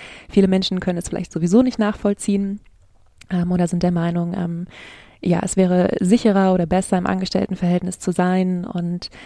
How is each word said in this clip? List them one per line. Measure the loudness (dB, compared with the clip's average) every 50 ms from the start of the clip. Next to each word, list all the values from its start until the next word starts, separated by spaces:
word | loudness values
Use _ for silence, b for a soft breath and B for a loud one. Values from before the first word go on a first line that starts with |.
| B B B B B B
Viele | 2 4 4 4
Menschen | 4 2 0 -2 -4 -4
können | -2 -4 -4 -4
es | -6 -6
vielleicht | -8 -8 -8 -6
sowieso | -4 -2 0 4 4 4
nicht | 4 4 2 0
nachvollziehen, | -2 -2 -2 -2 -2 -2 -2 -2 -2 -2 0 0 0 -4 -6 -8 -12 -20 _ _ -20 _ _ -20 -20 -20 _ -18 -10 -4
ähm, | -2 -2 0 0
oder | 0 0 0 0
sind | 0 0
der | 0 0
Meinung, | 0 0 0 0 -2 -2 -2 -2 -4
ähm, | -4 -4 -6 -6 -8 -10 B B B B B B B B B B B -2
ja, | 0 0 0
es | 0 0 2
wäre | 2 2 4 4 2 2 2 0 0
sicherer | 2 4 4 4 4 4 4 4 4 4
oder | 2 2 2
besser, | 2 0 0 0 0 0 0
im | 0
Angestelltenverhältnis | 0 -2 -2 -4 -2 -2 -2 -2 -2 -2 -2 0 2 2 0 0 -4 -8 -6
zu | -4 -4
sein. | 0 0 0 2 2 2 2 0 0 -4 -6
Und, | -6 -6 -4 -4 -4 -4 -6 -8 -12 B B B